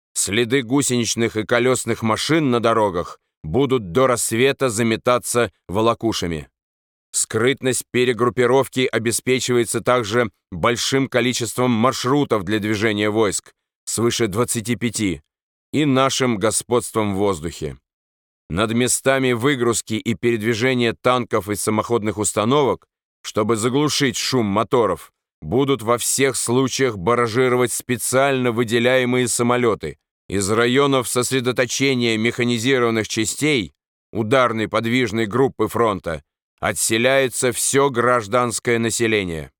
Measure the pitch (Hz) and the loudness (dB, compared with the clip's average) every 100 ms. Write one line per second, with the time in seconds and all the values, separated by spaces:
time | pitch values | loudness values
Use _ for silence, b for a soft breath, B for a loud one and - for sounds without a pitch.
0 | _ - - 107 120 139 113 139 131 123 | _ -6 -2 0 0 0 0 -2 0 0
1 | 110 - 117 110 101 120 127 123 - 110 | -2 -2 -2 -2 0 2 2 0 -2 -4
2 | 113 107 - 165 143 120 113 113 104 87 | -2 -2 0 0 2 2 2 2 2 0
3 | 82 - _ _ 78 87 139 131 95 82 | -8 -12 _ _ -4 0 2 0 0 2
4 | 131 117 - 117 131 135 135 104 117 110 | 2 2 -2 2 2 2 -2 0 0 0
5 | - 123 - 120 110 _ - 92 113 113 | 0 0 0 -2 -2 _ -6 0 2 2
6 | 113 - 90 80 71 _ _ _ _ _ | -2 -2 -4 -6 -10 _ _ _ _ _
7 | _ - - 113 123 135 127 120 - 120 | _ -6 -2 0 0 0 -2 -4 -2 0
8 | 123 110 120 117 123 135 - 127 127 113 | 0 2 0 2 2 4 2 -2 0 0
9 | 113 107 - 127 - 123 117 117 101 123 | -2 -2 0 0 2 2 2 -2 0 0
10 | 104 120 117 _ - 87 113 120 - 135 | 2 0 -2 _ -14 -2 0 0 0 0
11 | 135 123 120 120 113 - 127 113 123 120 | 0 0 0 -2 -4 -2 0 4 2 2
12 | 127 147 139 110 90 110 107 107 113 104 | 0 0 2 0 0 -2 -2 -2 0 0
13 | 107 107 104 87 - _ _ _ - - | 0 2 0 -2 -10 _ _ _ -10 -2
14 | 117 - 113 98 123 120 110 117 120 101 | -2 0 -2 -2 -2 -4 -4 -4 -4 -2
15 | 101 73 _ _ _ _ _ 135 151 131 | -2 -4 _ _ _ _ _ -2 0 2
16 | 135 - 127 110 110 98 - 120 - 113 | 2 0 -2 0 0 -2 0 -2 0 -2
17 | 104 95 101 90 82 - 76 65 _ _ | -2 0 0 -2 -6 -8 -10 -12 _ _
18 | _ _ _ _ - 80 110 117 123 - | _ _ _ _ -8 -2 0 0 0 0
19 | 135 135 131 120 131 139 117 113 - 110 | 2 2 2 0 0 0 0 0 -2 -6
20 | 110 117 120 117 107 110 127 127 117 101 | -4 -2 0 0 0 0 0 2 0 0
21 | 127 123 113 110 92 101 - 110 104 117 | 0 0 0 -2 -2 -4 -2 -2 0 -2
22 | 107 101 104 - 107 143 131 90 _ _ | -2 -4 -4 -2 0 2 2 -2 _ _
23 | _ _ - - 107 113 120 131 147 - | _ _ -8 -4 0 0 0 0 0 0
24 | 139 101 - 131 107 98 110 131 104 85 | -2 -2 -2 0 0 0 0 2 2 0
25 | - _ _ _ 76 110 139 131 107 120 | -8 _ _ _ -2 0 2 0 0 -2
26 | - - 135 123 - 123 131 - 131 104 | 0 0 0 0 0 0 0 0 -2 0
27 | 87 120 120 113 127 123 123 - - 123 | 0 0 2 2 2 2 0 -2 -4 -4
28 | - 131 139 135 123 110 107 117 120 131 | 0 2 2 2 0 0 0 2 2 2
29 | 123 127 123 - 120 123 120 98 78 71 | 2 0 0 0 2 2 2 0 -4 -12
30 | _ _ - 98 98 110 120 127 143 135 | _ _ -6 -4 0 2 2 4 2 2
31 | 117 123 120 131 123 120 127 - 139 127 | 0 -2 0 0 -2 -2 -2 0 0 2
32 | 120 110 113 117 123 120 120 135 117 113 | 0 2 0 0 -2 0 0 2 2 0
33 | 104 - 107 - 147 139 82 _ _ _ | -2 -2 -4 -2 0 0 -2 _ _ _
34 | _ 101 107 135 123 113 107 107 113 127 | _ -6 0 2 2 0 -2 -2 0 0
35 | 117 110 110 113 135 - 107 110 113 95 | 0 -2 -2 0 0 0 -2 0 0 0
36 | - 78 - _ _ - 90 104 - 113 | -6 -8 -10 _ _ -6 -4 -2 0 2
37 | 123 135 131 - 127 113 - 139 139 117 | 2 2 0 0 -2 -2 0 2 2 2
38 | 120 123 101 123 120 - - 117 113 - | 2 2 0 0 0 -2 -2 0 0 0
39 | 113 107 92 80 69 | 0 0 -2 -6 -10